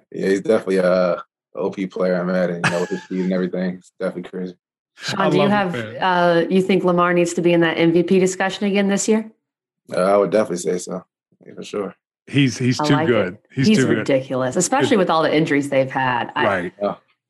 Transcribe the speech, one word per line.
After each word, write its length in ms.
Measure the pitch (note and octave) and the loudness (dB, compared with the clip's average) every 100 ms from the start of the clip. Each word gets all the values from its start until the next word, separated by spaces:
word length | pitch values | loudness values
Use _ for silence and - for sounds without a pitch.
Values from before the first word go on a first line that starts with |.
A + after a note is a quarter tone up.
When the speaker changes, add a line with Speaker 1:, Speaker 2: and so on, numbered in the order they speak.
| _ | _
Speaker 1:
<laughs> 60 | |
Yeah, 160 | F2 F#2 | -4 0
he's 140 | G2 | 0
definitely 340 | A2 A2 - F#2+ | 2 0 2 2
a 440 | F2+ F#2 F2+ E2 - _ _ - | 2 2 2 -2 -8 _ _ -6
O 140 | F#2+ | -6
P 180 | G2 F#2+ | -4 -8
player, 360 | - F#2 F2+ | -2 0 0
man, 260 | F2+ F#2 F2+ | -2 -2 -2
and, 160 | E2+ F2 | -2 -2
you 40 | |
know, 100 | F2 | -2
with 80 | F2+ | -4
his 120 | F#2 | -6
speed 200 | - F#2 | -6 -4
and 100 | F#2 | -2
everything, 420 | F#2 F2+ F2+ F#2 F2+ | -2 -2 -4 -6 -8
it's 120 | - - | -16 -8
definitely 320 | F#2 F2+ F2+ | -8 -6 -12
crazy. 240 | F#2 F#2 F2+ _ _ _ | -10 -12 -14 _ _ _
Speaker 2:
Sean, 260 | - - G3 | -14 -10 -6
Speaker 3:
I 80 | F#3 | -2
Speaker 2:
do 80 | - | 0
you 40 | |
Speaker 3:
love 80 | - | 2
it, 20 | |
Speaker 2:
have, 200 | G#3 F#3+ | 0 -2
Speaker 3:
man. 300 | E3+ G#2+ A#2 | -6 -8 -4
Speaker 2:
uh, 440 | F#3 F3+ F3 E3+ E3 | -2 2 2 2 2
you 140 | F#3+ | 0
think 220 | F#3 F#3 | 2 2
Lamar 280 | F3+ F3 F3 | 2 2 2
needs 200 | F3 E3+ | 2 2
to 80 | F3+ | 2
be 100 | E3+ | 2
in 80 | E3+ | 4
that 160 | E3 - | 2 2
M 140 | E3 | 2
V 120 | F3 | 2
P 160 | E3+ F#3+ | 4 2
discussion 460 | F#3 F#3 F#3+ F#3 G3+ | 2 0 -4 -2 -2
again 200 | G3+ G3 | 0 0
this 220 | G3 A3 | 0 0
year? 200 | A3 A3 _ _ _ _ _ - | 0 -2 _ _ _ _ _ -8
Speaker 1:
Uh, 100 | - | -2
I 140 | F#2+ G2+ | 2 4
would 140 | F#2+ | 4
definitely 280 | G#2 G#2+ F2+ | 2 0 -4
say 200 | F#2 F2+ | -4 -4
so. 260 | - F2+ - _ _ _ | -6 -12 -12 _ _ _
Yeah, 100 | - | -20
for 100 | F#2 | -18
sure. 320 | F#2 G#2 G2 - _ _ - | -10 -8 -8 -12 _ _ -2
Speaker 3:
He's, 300 | B2+ C3+ - | 2 2 2
he's 200 | B2+ B2+ | -2 0
Speaker 2:
I 80 | D3+ | 2
Speaker 3:
too 80 | |
Speaker 2:
like 120 | D3 D#3+ | 2 2
Speaker 3:
good. 260 | A2+ F#2 | 0 0
Speaker 2:
it. 100 | F#2+ _ | -6 _
Speaker 3:
He's 140 | C3+ F#3 | 0 2
Speaker 2:
He's 120 | G3 | 4
Speaker 3:
too 80 | A#2+ | 2
good. 120 | A#2 | 0
Speaker 2:
ridiculous, 560 | G#2 C3+ - B2+ B2+ | 0 -2 0 -4 -2
especially 400 | F#3 F3+ - - | -2 0 0 2
Speaker 3:
It 40 | G#3+ | 2
Speaker 2:
with 120 | F3 | 2
all 140 | D#3+ | 2
the 100 | D3+ | 2
injuries 340 | D3+ D#3 C#3+ C#3 | 2 2 0 0
they've 220 | C3+ C3 | 0 0
had. 400 | C3+ B2+ A#2+ A2 C#3+ | -2 -2 -2 -4 -2
I, 80 | |
Speaker 3:
Right. 280 | C3 F#2+ F2+ - | 0 -2 -6 -6
Speaker 1:
Yeah. 140 | G2+ F2+ _ _ | -6 -6 _ _